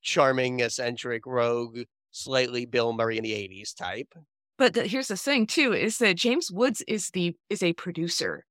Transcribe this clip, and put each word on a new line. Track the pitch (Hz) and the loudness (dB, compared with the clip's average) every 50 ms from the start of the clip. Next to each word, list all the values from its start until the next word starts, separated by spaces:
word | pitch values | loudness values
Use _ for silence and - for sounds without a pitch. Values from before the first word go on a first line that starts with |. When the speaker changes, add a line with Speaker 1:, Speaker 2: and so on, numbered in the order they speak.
Speaker 1:
charming, | - - - 175 143 135 131 127 127 127 127 123 | -2 0 4 6 6 6 6 4 2 0 0 0
eccentric, | 120 113 - - 123 120 123 117 - 123 120 113 - | -2 -2 -2 -2 -4 -4 -4 -4 -6 -6 -6 -6 -6
rogue, | 131 127 123 120 120 120 120 120 117 113 120 120 _ _ _ _ _ | -2 0 2 2 2 2 0 -2 -6 -8 -12 -12 _ _ _ _ _
slightly | _ - - - 135 127 127 120 123 120 123 | _ -14 -8 0 2 2 2 2 0 -4 -4
Bill | 120 117 123 117 117 | 0 0 2 2 2
Murray | 113 113 113 113 113 | 2 0 0 0 0
in | 110 110 | -2 -2
the | 110 | -4
eighties | 110 104 101 92 95 98 104 - | -4 -6 -6 -10 -12 -14 -14 -14
type. | - - - 90 95 110 139 _ _ 170 156 _ _ _ _ _ _ - | -12 -8 -8 -8 -6 -8 -10 _ _ -20 -20 _ _ _ _ _ _ 2
Speaker 2:
But | 269 233 165 | 2 4 4
the, | 233 - | 2 -2
here's | 196 202 262 262 - | 0 -2 -4 -2 -4
the | 202 | -6
thing | 185 - 277 285 262 220 | -4 0 0 2 2 2
too, | 220 - 330 294 254 | 2 4 2 4 4
is | 196 - 165 220 220 - | 4 2 2 0 2 2
that | 240 208 185 | 2 2 2
James | 170 - 240 247 330 339 - | 2 2 2 2 2 -2 -4
Woods | 180 185 240 277 220 - - | -2 0 0 0 0 -2 -4
is | - 226 208 - - | -4 -4 -4 -4 -4
the, | - 185 175 175 160 _ _ _ | -2 0 0 0 -2 _ _ _
is | - - | -2 0
a | 190 170 | 2 0
producer. | 165 - - 180 170 160 165 170 - - 151 92 78 71 _ _ | 0 0 -6 -8 -4 -4 -4 -2 -2 -2 -2 -2 -4 -6 _ _